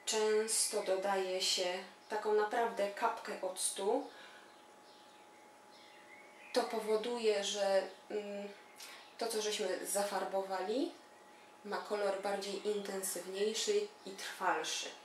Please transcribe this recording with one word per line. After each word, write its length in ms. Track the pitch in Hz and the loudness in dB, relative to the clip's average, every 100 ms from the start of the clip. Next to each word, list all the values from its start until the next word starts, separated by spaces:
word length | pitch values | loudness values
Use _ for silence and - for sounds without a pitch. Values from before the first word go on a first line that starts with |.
często 760 | - 220 214 214 220 - - 208 | 0 2 4 4 4 2 2 0
dodaje 600 | 196 190 196 190 185 185 | 2 2 4 2 2 0
się 360 | 185 - 180 185 190 - - | 2 2 0 -2 -6 -16 -6
taką 260 | 214 214 | -2 4
naprawdę 560 | 214 214 240 226 - 202 | 4 6 4 2 2 -2
kapkę 500 | - 233 - - 196 | 2 0 0 -6 -4
octu. 640 | 185 185 - - 196 262 285 - - - - - - - - - - - - - - - - - - - - - - - - | -4 -2 -2 0 2 2 0 -14 -18 -20 -20 -20 -20 -20 -20 -20 -20 -20 -20 -20 -20 -20 -20 -20 -20 -20 -20 -20 -20 -20 -4
To 100 | 247 | -2
powoduje, 800 | 226 220 208 214 240 240 220 202 | -2 -4 0 0 0 0 2 2
że, 380 | 196 202 196 190 185 - - | 0 0 4 4 2 -10 -6
mm, 380 | 214 202 202 202 202 - - - - - - | -6 -4 -8 -8 -12 -20 -16 -16 -16 -18 -6
to, 100 | 226 | -2
co 140 | 220 | 0
żeśmy 440 | 208 214 190 175 180 | -2 0 -2 -2 -2
zafarbowali, 1040 | 196 202 190 - 190 190 185 190 247 339 - - - - - - - | 0 0 0 0 -2 -2 -2 0 0 0 -4 -20 -20 -20 -20 -20 -16
ma 120 | 208 185 | -6 -6
kolor 460 | - 208 202 190 | -2 0 2 0
bardziej 460 | 196 196 196 185 208 | 0 -2 -2 -2 0
intensywniejszy 1200 | 208 196 190 190 180 175 190 214 220 - 208 208 - 190 | -2 -2 -4 -4 -6 -6 0 0 2 2 2 0 -8 -14
i 40 | |
trwalszy. 760 | 196 - - 180 160 160 - 175 - | -10 -10 0 2 2 0 -4 -6 -10